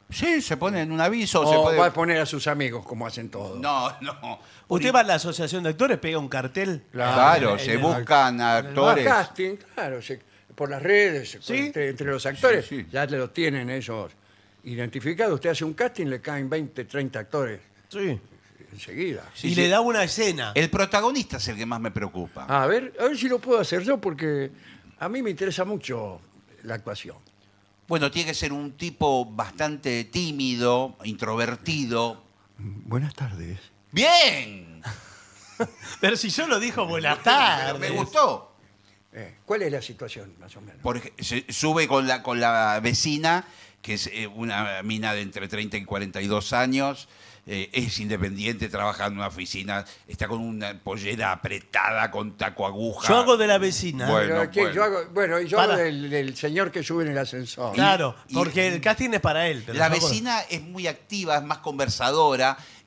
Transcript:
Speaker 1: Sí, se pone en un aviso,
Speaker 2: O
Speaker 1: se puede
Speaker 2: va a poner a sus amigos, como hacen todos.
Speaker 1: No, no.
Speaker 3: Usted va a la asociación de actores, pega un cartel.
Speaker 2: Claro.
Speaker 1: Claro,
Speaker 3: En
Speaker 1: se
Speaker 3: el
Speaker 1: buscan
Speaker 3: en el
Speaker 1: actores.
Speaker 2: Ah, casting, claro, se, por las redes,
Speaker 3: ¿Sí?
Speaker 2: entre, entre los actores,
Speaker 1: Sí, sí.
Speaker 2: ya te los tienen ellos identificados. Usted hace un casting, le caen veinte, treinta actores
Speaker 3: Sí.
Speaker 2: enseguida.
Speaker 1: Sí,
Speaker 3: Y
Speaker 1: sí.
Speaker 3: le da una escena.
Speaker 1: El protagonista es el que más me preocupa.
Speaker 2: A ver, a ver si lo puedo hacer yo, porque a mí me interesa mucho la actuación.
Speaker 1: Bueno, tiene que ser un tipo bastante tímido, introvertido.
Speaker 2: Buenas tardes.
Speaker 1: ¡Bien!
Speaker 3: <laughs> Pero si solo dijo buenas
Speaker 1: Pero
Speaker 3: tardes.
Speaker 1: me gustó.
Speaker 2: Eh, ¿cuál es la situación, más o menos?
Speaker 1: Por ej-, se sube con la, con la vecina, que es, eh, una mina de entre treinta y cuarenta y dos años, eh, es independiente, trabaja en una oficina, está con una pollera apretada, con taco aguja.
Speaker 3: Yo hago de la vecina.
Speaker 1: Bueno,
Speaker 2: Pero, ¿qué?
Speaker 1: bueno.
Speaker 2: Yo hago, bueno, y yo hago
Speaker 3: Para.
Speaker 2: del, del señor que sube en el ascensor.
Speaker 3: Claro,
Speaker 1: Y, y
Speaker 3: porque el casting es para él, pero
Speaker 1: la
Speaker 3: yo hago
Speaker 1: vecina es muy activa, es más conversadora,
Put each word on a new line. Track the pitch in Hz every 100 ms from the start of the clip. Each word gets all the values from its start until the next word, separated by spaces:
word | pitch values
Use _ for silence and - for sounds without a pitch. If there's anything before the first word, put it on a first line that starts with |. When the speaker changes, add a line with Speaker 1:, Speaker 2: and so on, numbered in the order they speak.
| -
Speaker 1:
Sí, | - 330 320
se | - 151
pone | 180 196
en | 156
un | 160
aviso, | 165 233 214 180
Speaker 2:
O | 147
Speaker 1:
se | 156
puede | 156 160
Speaker 2:
va | 175
a |
poner | 156 165 165
a | 151
sus | 147 151
amigos, | 143 135 117 -
como | 113 117
hacen | 120 113
todos. | 107 98 120
Speaker 1:
No, | 139 139 127 131
no. | 139 139 117 113 - - -
Speaker 3:
Usted | 180 240
va | 254
a |
la | 214
asociación | 165 170 156 156 185
de | 165
actores, | 156 269 202
pega | 160 160
un | 139
cartel. | 131 131 156 196 160 -
Speaker 2:
Claro. | 123 123
Speaker 1:
Claro, | 127 135 165 123
Speaker 3:
En | 101
Speaker 1:
se | -
Speaker 3:
el | 113
Speaker 1:
buscan | 156 127 117 147 131 120
Speaker 3:
en |
el | 120 117 139
Speaker 1:
actores. | 139 139 190 135
Speaker 2:
Ah, |
casting, | 233 180 - 190 196 -
claro, | - 165 127
se, | 113 127 _ _ _
por | - 143
las | 139
redes, | 151 208 202 151 120 104
Speaker 3:
¿Sí? | - 247
Speaker 2:
entre, | 285 214 139
entre | 123 143
los | 135 135
actores, | 139 254 214 120
Speaker 1:
Sí, | 139
sí. | 80
Speaker 2:
ya | 135 143
te | 139
los | 123
tienen | - 165 139 123
ellos | 131 120 113 87 - _ _ _ _
identificados. | - 120 123 127 120 170 226
Usted | 147 170
hace | 156
un | 156
casting, | 156 247 - 156
le | 127
caen | - 147 135
veinte, | 156 143 -
treinta | 113 143 135 131
actores | 104 151 127 101 - _ -
Speaker 3:
Sí. | 202 196 127 - - _ _ -
Speaker 2:
enseguida. | 101 - 101 180 127 -
Speaker 1:
Sí, | - 165
Speaker 3:
Y | 175
Speaker 1:
sí. |
Speaker 3:
le | 175
da | 202
una | 240 226
escena. | 180 - 214 160 113
Speaker 1:
El | 104 160
protagonista | 190 190 - 226 277 - 131
es | 123
el | 107
que | 113
más | 117
me | 113
preocupa. | 101 101 90 87 -
Speaker 2:
A | 67 135 135
ver, | 220 262 -
a | 247
ver | 277
si | 247
lo | 247
puedo | 247 233
hacer | 185 175
yo, | 196 269
porque | 196 143 156 143 135 - - - - -
a | 170
mí | 247
me | 233
interesa | 165 190 185
mucho | 185 208 - 120 104 90 85 _ _ -
la | 110 113
actuación. | 101 104 - - - _ _ _ _ _ -
Speaker 1:
Bueno, | 165 143
tiene | 156 160
que |
ser | 156 156
un | 143 147
tipo | 139 170 - 151 135 117
bastante | 107 104 - 151 147 135 120 113
tímido, | 170 175 147 131 123 123 123 131 -
introvertido. | 104 107 107 110 117 117 - 156 127 117 117 110 - _ _ -
Speaker 2:
Buenas | 104 101 - 120 143
tardes. | - 131 92 82 95 - _ _
Speaker 1:
¡Bien! | 156 285 349 285 147 113 101 85 82 95 104 - - - - -
Speaker 3:
<laughs> | - 233 - - -
Pero | 190 226
si | 220
solo | 165 320 226
dijo | 240 - 180
buenas | 165 151 147
Speaker 1:
Pero | 233 269
Speaker 3:
tardes. | 240 151 135 139
Speaker 1:
me | - -
gustó. | - 302 269 131 - _ _ _ _ _ _
Speaker 2:
Eh, | - 98 - -
¿cuál | 214
es | 175
la | 139
situación, | 113 110 120 - 98 85
más | 95 104
o |
menos? | 104 -
Speaker 1:
Por | 127 120
ej-, | 107 -
se | - 120 135
sube | 120 156 160 151
con | 135 131
la, | 127
con | 120 120
la | 117 117 107 107
vecina, | 117 117 160 147 160 175 185 - - _
que | -
es, | 104 -
eh, | 104 110
una | 107 117 101 104 95
mina | 101 110 110
de | 104
entre | 101 98 98
treinta | 107 107 104
y |
cuarenta | 98 98 101 92
y | 101
dos | 104 101
años, | 123 127 131 139 139 - - - - -
eh, | 101 98
es | 127 120 -
independiente, | 104 104 98 98 104 113 110
trabaja | 101 104 98 101
en |
una | 101 98
oficina, | 82 90 98 98 101 98 - -
está | 107 107
con | 117
una | 113 110 104 98
pollera | - 101 101 110 104
apretada, | 92 - 101 - 98 101 110 113
con | 104 107 98
taco | 98 - 98
aguja. | 101 113 101 -
Speaker 3:
Yo | 226
hago | 247 233
de | 214
la | 196
vecina. | 190 156 180 135 127
Speaker 1:
Bueno, | - 104
Speaker 2:
Pero, | 165 165
¿qué? | 185
Speaker 1:
bueno. | 202
Speaker 2:
Yo | 170
hago, | 214 190 170
bueno, | 175 190 170
y | 175
yo | 202
hago | 196
Speaker 3:
Para. | 175
Speaker 2:
del, | 165 143 143
del | 143 135 127
señor | 151 160 196
que | 180
sube | 147 165
en | 156
el | 139
ascensor. | 135 127 120 - 120
Speaker 3:
Claro, | 101 196 190 143 117 -
Speaker 1:
Y, |
y |
Speaker 3:
porque | 131 175 151 185
el | 175
casting | 208 220 254
es | 214
para | 165 156 170
él, | 139
pero | 117 127
Speaker 1:
la | 160
Speaker 3:
yo |
hago | 170 165
Speaker 1:
vecina | 110 247 226 -
es | 170
muy | 156 180 175
activa, | 151 - 208 175 147
es |
más | 143 151
conversadora, | - 139 135 - 123 151 151 131 131 135 - -